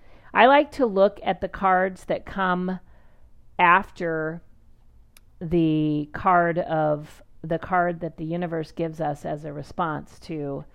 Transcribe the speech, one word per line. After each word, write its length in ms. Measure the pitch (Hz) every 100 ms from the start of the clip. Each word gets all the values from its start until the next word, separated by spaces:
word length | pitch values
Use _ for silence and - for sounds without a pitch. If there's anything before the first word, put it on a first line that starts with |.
| - - - -
I 120 | 233
like 240 | 277 285
to 160 | - 247
look 320 | 190 196 202
at 200 | - 180
the 60 | 190
cards 580 | - 190 185 190 185 -
that 200 | 170 -
come 540 | - 190 180 180 185 - - - - - - - -
after 840 | 180 180 196 - 175 160 156 170 - - - - - - - - - -
the 680 | 165 170 160 156 151 151 147
card 460 | - 190 180 170 165
of, 640 | - 160 151 151 156 - - -
the 160 | 165 165
card 400 | - 180 175 170
that 180 | 165 -
the 80 | 160
universe 460 | 170 175 165 156
gives 280 | - 165 160
us 260 | 151 147 156
as 200 | 151 156
a 80 |
response 640 | 147 143 - 170 147 147 -
to 440 | - 160 143 139 151